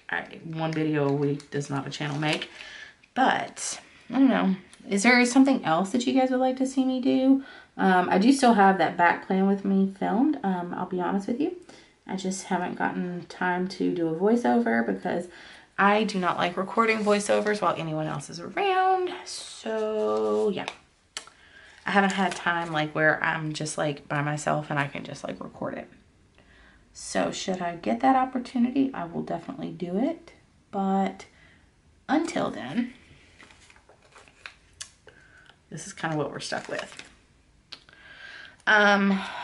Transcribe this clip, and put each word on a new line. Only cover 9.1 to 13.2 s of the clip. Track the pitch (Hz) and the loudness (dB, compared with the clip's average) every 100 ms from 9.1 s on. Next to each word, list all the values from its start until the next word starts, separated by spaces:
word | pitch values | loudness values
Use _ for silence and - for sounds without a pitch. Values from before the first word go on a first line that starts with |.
| - - | 4 0
plan | 190 196 | 2 2
with | 196 196 | 2 2
me | 190 196 190 | 2 2 0
filmed, | 175 196 302 277 | 0 2 2 2
um, | 190 180 175 - | -2 -2 -4 -6
I'll | 180 | -4
be | 180 | -4
honest | 175 196 190 | 0 -2 -2
with | 240 | -2
you. | 330 - - - - _ - | -4 -4 -14 -20 -20 _ -10
I | 190 | -6
just | 190 190 - | -4 -6 -4
haven't | 180 180 - | -4 -2 -4
gotten | - 185 180 175 | -4 -2 -6 -8